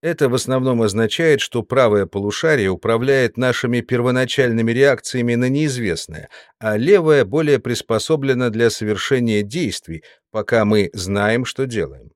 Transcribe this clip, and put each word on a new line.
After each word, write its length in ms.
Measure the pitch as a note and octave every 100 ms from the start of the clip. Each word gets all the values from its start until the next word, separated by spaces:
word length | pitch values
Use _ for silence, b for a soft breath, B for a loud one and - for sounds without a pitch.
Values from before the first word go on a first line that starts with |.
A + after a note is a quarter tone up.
Это 280 | D#3+ E3 C#3
в 40 |
основном 480 | B2 - C3 C3 A#2+
означает, 600 | A2 G2 A2 - E3 C#3+
что 200 | - A#2+
правое 440 | G#2+ B2 B2 G#2 F#2+
полушарие 640 | G2+ G2+ - D#3+ D3 G2
управляет 640 | F2+ G#2+ A2+ C3 C3+ A#2+ -
нашими 460 | B2+ A#2+ B2 A#2+
первоначальными 920 | A#2 B2 B2 B2+ B2+ - B2+ A2+ A2+
реакциями 640 | A#2 C#3 B2 - B2+ A#2+ A#2+
на 140 | B2+
неизвестное, 800 | C#3 D#3 B2+ A2 E2 - D#2+ - B B _
а 200 | A2 G#2+
левое 480 | C3+ G3+ D#3+ D3 G#2
более 340 | C#3 D#3 C3+
приспособлено 920 | A#2+ A#2+ - A2 - D#3+ C#3 B2 B2
для 200 | A2 A#2
совершения 720 | - G#2+ G2+ - C3 A#2+ G#2
действий, 600 | G#2 C#3+ C#3 - - E2 b b _
пока 320 | G#2+ G#2 A#2
мы 260 | G#2 G#2+ G2
знаем, 500 | G2+ F2+ G2+ G#2 A#2
что 220 | B2 - C3
делаем. 460 | A2+ D2+ C2+ A#1+